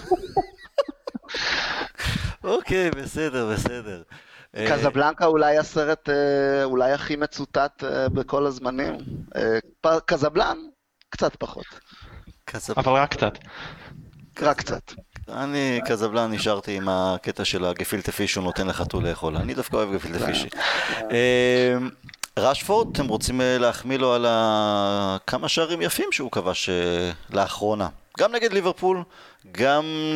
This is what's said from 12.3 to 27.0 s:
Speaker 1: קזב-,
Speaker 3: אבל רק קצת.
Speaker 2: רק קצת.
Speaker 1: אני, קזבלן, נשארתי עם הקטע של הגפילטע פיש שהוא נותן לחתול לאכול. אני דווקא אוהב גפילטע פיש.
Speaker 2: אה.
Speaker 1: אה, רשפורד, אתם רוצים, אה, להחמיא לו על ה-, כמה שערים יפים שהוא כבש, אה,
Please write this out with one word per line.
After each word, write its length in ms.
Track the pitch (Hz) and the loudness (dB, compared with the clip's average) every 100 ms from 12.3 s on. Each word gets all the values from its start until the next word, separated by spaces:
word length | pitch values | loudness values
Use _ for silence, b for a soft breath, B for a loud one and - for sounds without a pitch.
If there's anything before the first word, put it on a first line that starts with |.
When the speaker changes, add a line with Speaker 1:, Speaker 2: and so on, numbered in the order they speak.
| - | -20
Speaker 1:
קזב-, 340 | - 113 - 113 | -12 -10 -6 0
Speaker 3:
אבל 140 | 131 | 4
רק 180 | 135 143 | 4 4
קצת. 280 | - 107 - B B B B B B - - - - | 2 0 -2 B B B B B B -20 -20 -18 -2
Speaker 2:
רק 180 | 147 143 | 0 0
קצת. 340 | - 98 - - - - - | -2 -8 -10 -20 -18 -16 -12
Speaker 1:
אני, 520 | 113 139 143 135 120 | -6 -4 -2 0 0
קזבלן, 480 | 120 113 110 110 113 | 0 0 0 2 0
נשארתי 440 | 107 110 101 101 98 | 0 0 0 -2 -4
עם 120 | 95 | 0
הקטע 560 | 92 92 92 - - | 2 2 0 -4 -4
של 200 | 98 95 | -2 0
הגפילטע 480 | 90 87 90 98 - | -2 -2 -2 -4 -4
פיש 200 | - 101 | -2 -2
שהוא 120 | - | 0
נותן 220 | 90 - 95 | -2 -2 -2
לחתול 380 | 90 82 92 | -2 -2 -2
לאכול. 320 | 85 82 80 78 | -2 -2 -4 -2
אני 180 | - | -4
דווקא 220 | 127 123 113 | -4 -2 -2
אוהב 180 | 107 | 0
גפילטע 320 | 98 - 85 - | -2 -4 -4 -2
פיש. 180 | - | -2
Speaker 2:
אה. 560 | 71 - - - - - 110 | -4 -4 -2 -2 -2 -4 -2
Speaker 1:
אה, 640 | 117 123 123 123 123 123 123 127 - - - - - | 2 4 4 6 6 4 2 -2 -8 -20 -14 -8 0
רשפורד, 500 | 113 139 - 214 233 | 2 2 2 2 2
אתם 160 | - 135 | -2 -2
רוצים, 320 | 107 - 127 | 0 0 0
אה, 180 | 127 127 | 2 4
להחמיא 400 | 120 - 127 131 | 2 0 -2 2
לו 160 | 131 | 4
על 120 | 120 120 | 4 4
ה-, 880 | 113 113 107 107 104 101 101 98 95 - | 4 4 4 2 2 2 0 0 -2 -2
כמה 220 | - 156 | -4 -2
שערים 340 | - 160 170 | 0 0 0
יפים 300 | 175 - 392 | -2 -2 -2
שהוא 180 | - 131 | -2 -4
כבש, 380 | 110 90 90 - | -2 -2 -2 0
אה, 420 | 90 87 87 | 0 0 0